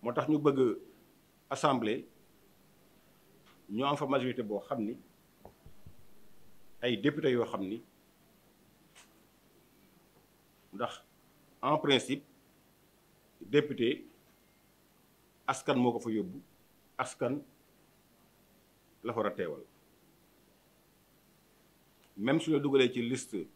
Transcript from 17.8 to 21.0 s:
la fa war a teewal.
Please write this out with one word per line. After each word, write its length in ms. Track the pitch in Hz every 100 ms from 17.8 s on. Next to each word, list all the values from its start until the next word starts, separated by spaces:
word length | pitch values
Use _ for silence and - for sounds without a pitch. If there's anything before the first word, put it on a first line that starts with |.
| _ _ _ _ _ _ _ _ _ _ _ _
la 80 | 113
fa 80 | 113
war 60 | 104
a 80 |
teewal. 300 | - 90 71 - _ _ _ _ _ _ _ _ _ _ _ _ _